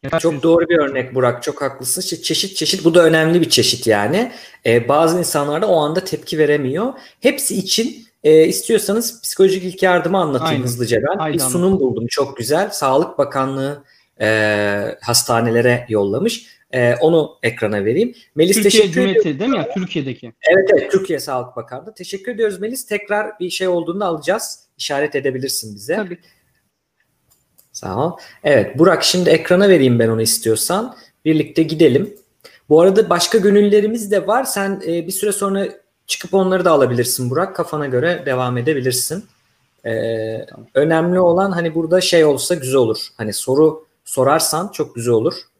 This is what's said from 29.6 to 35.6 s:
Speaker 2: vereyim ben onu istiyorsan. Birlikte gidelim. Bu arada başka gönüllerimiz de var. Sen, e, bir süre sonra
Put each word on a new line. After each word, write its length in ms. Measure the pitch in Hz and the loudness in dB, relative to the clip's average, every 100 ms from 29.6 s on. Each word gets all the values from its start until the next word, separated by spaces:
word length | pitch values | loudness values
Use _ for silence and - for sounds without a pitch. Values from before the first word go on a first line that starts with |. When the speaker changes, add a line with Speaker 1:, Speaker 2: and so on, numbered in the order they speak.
| 202 | 6
Speaker 2:
vereyim 300 | 175 131 117 | 6 4 4
ben 80 | 113 | 2
onu 120 | 113 | 0
istiyorsan. 720 | 110 - 113 110 - 185 240 - _ _ | -2 -2 0 -2 0 -4 -4 -12 _ _
Birlikte 380 | 156 156 151 - | -2 0 0 -2
gidelim. 500 | 156 160 160 113 98 - _ _ - _ _ | -2 4 4 4 -2 -10 _ _ -20 _ _
Bu 120 | 156 | 6
arada 280 | 180 190 180 | 6 4 2
başka 280 | 175 - 226 | 0 2 2
gönüllerimiz 760 | 196 202 208 208 214 233 202 | 4 4 4 4 2 -4 -2
de 160 | 202 170 | -2 0
var. 160 | 233 | -2
Sen, 380 | 262 208 196 196 - | -2 -4 -4 -6 -4
e, 200 | 170 165 | -6 -6
bir 40 | |
süre 200 | 185 208 | -4 -4
sonra 360 | 196 202 196 | -2 -2 -2